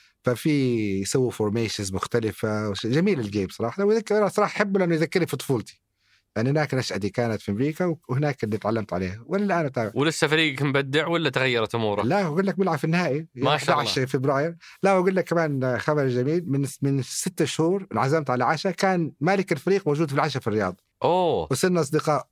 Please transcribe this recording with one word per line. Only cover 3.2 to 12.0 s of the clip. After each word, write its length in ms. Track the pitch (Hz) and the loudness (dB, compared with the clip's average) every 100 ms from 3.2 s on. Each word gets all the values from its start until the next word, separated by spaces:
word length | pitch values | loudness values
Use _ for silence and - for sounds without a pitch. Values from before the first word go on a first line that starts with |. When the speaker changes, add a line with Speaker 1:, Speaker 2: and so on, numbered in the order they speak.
| 104 104 92 | -2 -2 -4
Speaker 1:
صراحة. 340 | - 113 - | -4 -6 -2
وذك-، 280 | 202 226 220 | 0 0 2
أنا 160 | 214 196 | 2 2
صراحة 280 | - 202 - | 2 0 0
أحبه 240 | 202 196 | 0 2
لأنه 160 | 175 160 | 2 2
يذكرني 300 | 160 185 160 | 2 0 0
في 120 | 131 | -4
طفولتي، 440 | - 123 - - _ _ _ _ _ 107 | -2 -4 -4 -16 _ _ _ _ _ -2
لأن 120 | 123 | 0
هناك 260 | 151 147 | 0 0
نشأتي 360 | 131 - 95 98 | -2 -2 -4 -4
كانت 320 | - 117 104 | 0 -2 -2
في 100 | - | -4
أمريكا، 440 | 101 143 151 180 156 - | -2 -2 -2 -2 -4 -4
وهناك 340 | 127 147 135 | -2 -2 -2
اللي 140 | 107 107 | -4 -2
تعلمت 360 | 104 113 101 | -2 -2 -2
عليها. 300 | 90 92 104 131 | -4 -4 -6 -6
ولا 340 | 190 208 175 | -2 0 0
أنا 80 | 147 | -2
أتابع. 240 | 127 107 110 | -2 -4 0
Speaker 2:
ولسه 320 | 156 151 151 | 0 2 2
فريقك 340 | 156 156 135 | 2 2 0
مبدع 460 | 143 139 139 147 156 | 0 2 2 0 0
ولا 220 | 170 151 | 0 0
تغيرت 460 | 131 131 117 110 117 | 2 2 2 0 0
أموره؟ 280 | 110 101 | 0 0